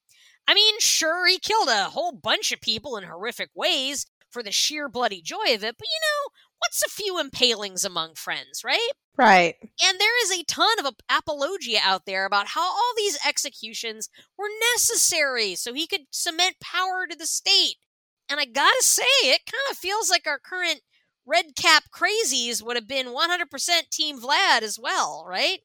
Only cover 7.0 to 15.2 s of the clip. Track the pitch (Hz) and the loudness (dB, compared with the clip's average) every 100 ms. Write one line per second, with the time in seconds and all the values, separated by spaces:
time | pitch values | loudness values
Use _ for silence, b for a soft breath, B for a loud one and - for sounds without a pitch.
7 | 403 359 277 - 254 214 208 185 196 175 | -4 -4 -4 2 2 2 -4 -4 -4 -4
8 | 160 156 - 156 131 - 226 415 466 - | -6 -8 -8 -8 -8 -10 -2 -2 -2 -6
9 | _ - 240 190 170 - - - 359 370 | _ 4 6 8 6 0 -12 0 2 4
10 | 415 480 392 370 320 - 370 440 285 - | 2 2 0 -2 -4 0 2 0 -2 -6
11 | - 285 330 294 285 381 247 208 175 190 | -2 -2 -2 -4 -4 -4 -2 0 2 0
12 | - 190 190 202 202 311 359 381 480 466 | -2 -4 0 0 -2 -2 -2 0 0 0
13 | 403 285 277 285 294 - 220 220 233 220 | -2 -2 -2 -2 -4 -8 -14 -10 -10 -10
14 | 214 b b - 415 427 466 466 453 453 | -12 b b -10 -10 -2 0 2 2 2
15 | - 330 | 2 2